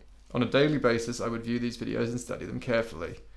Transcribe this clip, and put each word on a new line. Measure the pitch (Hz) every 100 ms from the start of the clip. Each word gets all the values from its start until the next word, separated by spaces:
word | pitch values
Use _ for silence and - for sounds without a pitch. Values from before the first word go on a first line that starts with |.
| - - -
On | 123
a | 127
daily | 139 147 143
basis, | 123 117 120 117
I | 117
would | 113 117
view | 120
these | 120 113
videos | 113 113 117
and | 120
study | - - 90
them | 123
carefully. | 127 117 113 78 80 - -